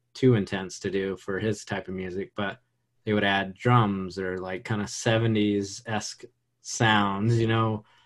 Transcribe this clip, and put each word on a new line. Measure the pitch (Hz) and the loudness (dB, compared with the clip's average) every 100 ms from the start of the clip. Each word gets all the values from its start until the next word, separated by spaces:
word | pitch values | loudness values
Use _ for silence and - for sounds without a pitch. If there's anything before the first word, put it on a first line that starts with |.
| _ | _
too | - 131 | 2 4
intense | 113 92 98 92 - | 4 2 -4 -6 -6
to | 101 | -4
do | 95 95 92 | -2 -4 -6
for | - 95 | -6 -2
his | 110 101 | -2 -4
type | - 101 90 | -6 -8 -6
of | |
music, | 92 92 90 92 - | -8 -8 -8 -8 -6
but | 98 - _ _ _ _ | -6 -6 _ _ _ _
they | - | -2
would | 104 | 2
add | 101 98 95 | 2 2 -2
drums | 95 123 123 104 98 92 90 | 0 4 6 6 0 -4 -6
or, | 92 92 | -6 -6
like, | 92 92 | -6 -8
kinda | - 107 101 | -4 -4 -4
seventies-esque | - 120 113 113 107 104 101 98 - - 107 - - - _ _ _ | -2 0 2 2 2 2 0 -2 -8 -6 -6 -6 -14 -18 _ _ _
sounds, | - - 113 107 101 98 110 117 | -10 0 4 4 2 0 0 2
you | 113 | 2
know, | 113 113 107 - _ | 2 0 -2 -8 _